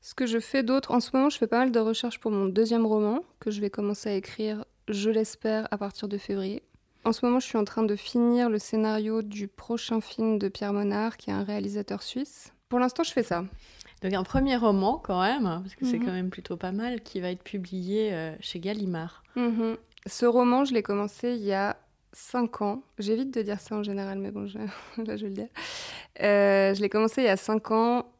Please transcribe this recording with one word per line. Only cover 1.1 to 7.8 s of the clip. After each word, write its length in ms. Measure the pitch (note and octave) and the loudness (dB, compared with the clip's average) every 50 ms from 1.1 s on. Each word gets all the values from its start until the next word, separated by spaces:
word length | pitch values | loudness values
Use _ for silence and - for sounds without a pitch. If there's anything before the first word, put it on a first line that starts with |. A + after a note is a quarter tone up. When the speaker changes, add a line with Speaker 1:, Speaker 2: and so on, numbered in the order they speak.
| - | 2
Speaker 1:
moment, 160 | C4 C4+ D4 | 4 4 4
je 80 | D4 | 2
fais 100 | - A#3+ | 2 0
pas 120 | A3 - A#3 | 2 4 2
mal 120 | B3+ C4 | 2 4
de 80 | A#3 A#3 | 4 2
recherches 400 | A3 A3 A3+ - - A#3+ - - | 2 2 0 0 -2 -6 -6 -4
pour 120 | - A3+ | -4 0
mon 140 | G#3+ G3 G3 | 0 2 2
deuxième 420 | F#3+ F#3 G#3 A3+ A3 A#3 A#3 A3+ | 2 4 2 4 4 4 2 4
roman, 320 | G#3+ G#3+ G#3+ G#3+ G#3 A3 C#4+ F4+ _ _ _ | 4 4 4 2 2 0 -2 -4 _ _ _
que 120 | - G#3+ | -6 -4
je 100 | G#3 G3+ | -2 -2
vais 80 | G#3 G3+ | -4 -4
commencer 400 | - - G#3 G3+ G#3 - - A3 | -4 -2 -2 -2 -2 -2 -4 -2
à 40 | G3+ | -2
écrire, 500 | F#3+ F#3+ - - - G#3+ G#3+ G#3+ G#3+ - _ _ _ _ | -4 -4 -6 -8 -4 -4 -4 -4 -6 -8 _ _ _ _
je 220 | - G#3+ G3+ G3+ G#3+ | -6 -4 0 2 2
l'espère, 580 | A3 A3 A3 A3 - _ - A3 A3 A3 A3 - | 2 2 2 0 -4 _ -2 0 0 0 -2 -4
à 80 | A3 G3+ | -4 -4
partir 280 | G#3 G3+ G3 - - | -4 -6 -8 -8 -8
de 80 | G3+ G3+ | -6 -6
février. 460 | G3+ - - G3 G3 F#3+ F#3+ G#3 B3 _ _ _ _ _ _ _ _ _ | -6 -4 -4 -4 -2 -2 -4 -6 -8 _ _ _ _ _ _ _ _ _
En 60 | A3+ | 0
ce 140 | A3+ - - | 0 2 2
moment, 140 | A#3+ B3 B3+ | 2 2 2
je 80 | B3+ | 2
suis 100 | - - | 2 0
en 60 | A3+ G#3 | 0 0
train 180 | G3+ - - | 0 0 0